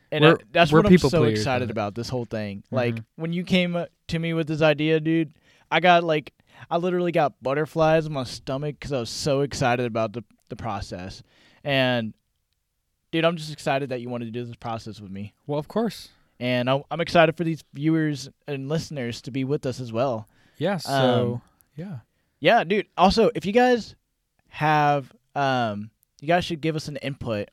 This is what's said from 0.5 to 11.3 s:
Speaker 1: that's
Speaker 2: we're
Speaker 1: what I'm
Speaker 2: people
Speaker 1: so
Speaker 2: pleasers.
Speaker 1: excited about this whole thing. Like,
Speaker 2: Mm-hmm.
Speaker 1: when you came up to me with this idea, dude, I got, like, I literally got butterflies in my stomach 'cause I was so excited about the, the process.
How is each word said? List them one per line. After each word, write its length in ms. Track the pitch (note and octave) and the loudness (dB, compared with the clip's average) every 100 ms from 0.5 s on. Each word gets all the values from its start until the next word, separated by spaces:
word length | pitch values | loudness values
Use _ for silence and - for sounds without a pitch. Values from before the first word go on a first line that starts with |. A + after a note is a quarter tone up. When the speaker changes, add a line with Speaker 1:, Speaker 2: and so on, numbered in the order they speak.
Speaker 1:
that's 200 | E3+ E3+ | 2 6
Speaker 2:
we're 80 | D3+ | 6
Speaker 1:
what 80 | G#3 | 8
I'm 40 | |
Speaker 2:
people 200 | F#3 C#3+ | 8 6
Speaker 1:
so 80 | E3+ | 4
Speaker 2:
pleasers. 200 | A#2 A2 | 2 2
Speaker 1:
excited 300 | A#2+ B2+ A#2+ | 0 -2 -2
about 240 | G#2+ G#2 | -2 -4
this 160 | G#2+ A#2+ | -6 -6
whole 160 | B2+ A#2 | -6 -6
thing. 380 | A2 G#2 G2 - | -6 -6 -8 -6
Like, 240 | C3 A#2+ A2+ | -2 -2 -2
Speaker 2:
Mm-hmm. 260 | A2 - | -8 -10
Speaker 1:
when 120 | E3 | -6
you 100 | E3+ | -6
came 320 | E3+ F#3 F3 F3 | 0 0 2 -2
up 140 | E3 _ - | -6 _ -8
to 100 | E3 | -6
me 160 | E3 | -2
with 140 | E3 D3+ | -2 -2
this 140 | D#3 | 2
idea, 360 | D#3 D3 D#3 D#3+ | 2 4 2 2
dude, 340 | D#3 E3 D#3+ - _ _ _ | 2 0 0 -6 _ _ _
I 100 | D#3+ | 2
got, 220 | F3+ F3 | 6 6
like, 300 | E3+ D#3 C3 - _ - - | 4 -2 -4 -16 _ -20 -4
I 60 | E3+ | -2
literally 340 | F3+ F3+ F3 | 0 0 0
got 220 | E3 D3 - | 2 0 -2
butterflies 640 | A#2+ C#3+ D#3 E3 D#3 D#3+ D#3 | -2 -2 -2 2 4 4 2
in 60 | |
my 100 | D3 | -4
stomach 560 | B2 - - C3+ D3+ C#3 | -6 -10 -6 -6 -6 -8
'cause 120 | B2+ | -6
I 80 | C#3 | -4
was 120 | A2+ | -4
so 300 | - D#3 C#3 | -4 0 0
excited 440 | C#3+ A2 C3 B2 A#2+ | 0 0 0 2 0
about 280 | A2+ A2 | -2 -2
the, 100 | A2+ - _ _ | -4 -12 _ _
the 80 | B2+ | -12
process. 680 | A#2+ G2 G2 F#2 F#2 - - | -8 -8 -8 -10 -12 -14 -20